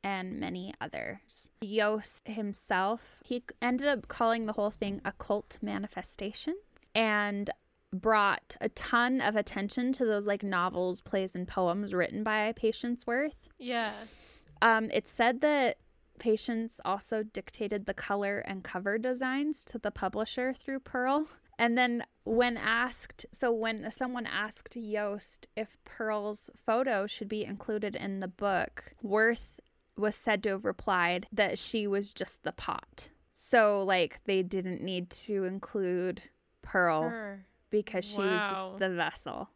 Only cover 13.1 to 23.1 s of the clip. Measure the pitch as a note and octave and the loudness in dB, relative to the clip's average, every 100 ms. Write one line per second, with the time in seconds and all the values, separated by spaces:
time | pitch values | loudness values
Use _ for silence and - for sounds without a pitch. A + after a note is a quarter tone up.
13.1 | A#3+ D4+ - - _ B3 A#3+ A3 G#3 A3 | 0 0 -4 -20 _ -4 -2 -2 -6 -14
14.1 | - - - - - A3+ A3 A3 - - | -18 -20 -20 -20 4 6 6 4 0 -2
15.1 | - A#3 B3+ D4+ D4 B3 - _ _ _ | 2 4 6 4 6 4 0 _ _ _
16.1 | - A#3+ A3 - A3+ A3+ - - G3 - | -4 2 2 2 -2 -4 -6 -2 -2 0
17.1 | A3 A3 - - - G#3 G#3 G3 G3 - | -2 -2 -8 -10 -6 -2 -2 -2 -6 -2
18.1 | G3+ G3+ G3+ - F#3+ F#3 F#3 G3 G#3+ B3 | 0 0 -2 -4 -8 -6 -4 0 0 0
19.1 | B3+ B3+ C4 D4 D4+ - A3+ G#3 - F#3+ | 0 0 0 0 -2 -8 -6 -6 -2 -2
20.1 | G#3 A3 - B3+ B3+ - C4+ - C4 B3+ | -2 -2 -2 -2 -4 -6 -6 -4 -2 2
21.1 | C#4+ D#4 - _ - A#3 A#3+ B3 A#3+ - | 2 0 -8 _ 0 2 4 4 2 -4
22.1 | _ - A3+ B3 A#3 - A3+ B3 - - | _ 0 4 4 2 0 2 0 -4 -16